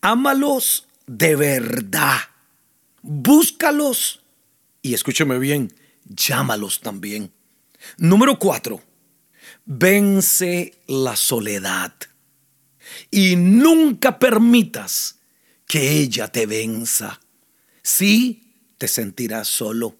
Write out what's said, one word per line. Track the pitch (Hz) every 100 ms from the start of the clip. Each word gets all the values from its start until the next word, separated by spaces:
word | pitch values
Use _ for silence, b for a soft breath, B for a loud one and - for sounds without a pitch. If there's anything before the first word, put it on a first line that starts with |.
Ámalos | 190 233 277 269 285 262 - - _ _ -
de | 117 160
verdad. | 147 147 135 117 120 101 95 - 131 - _ _ _ _ _ _ _
Búscalos | - 147 131 302 339 - 320 294 294 240 - - _ _ _ _ _ _
y, | 131
escúchame | 117 - - 151 127
bien, | 135 147 117 b b b
llámalos | _ 101 - 127 135 107 101 -
también. | 110 98 101 104 98 _ _ _ _ B B B
Número | 165 196 269 269
cuatro, | 190 131 123 104 _ _ _ _ _ b b b
vence | - 127 180 202 202 196 185 - 180 175 - _ -
la | 135 131 113
soledad | - 123 104 101 98 95 90 _ - _ _ _ _ _ _ _ B B B
y | 202 185 180
nunca | 175 220 311 330 311 226 262 -
permitas | 254 220 233 240 185 117 98 - - - _ _ _ _ _
que | 156 135 151
ella | 139 107 107
te | 120 107
venza. | 110 113 113 117 - 104 - _ _ _ _ _ _
Sí, | - - 202 220 254 214 _ _ _ _
te | 131
sentirás | - 107 92 120 110 107
solo. | - 110 113 113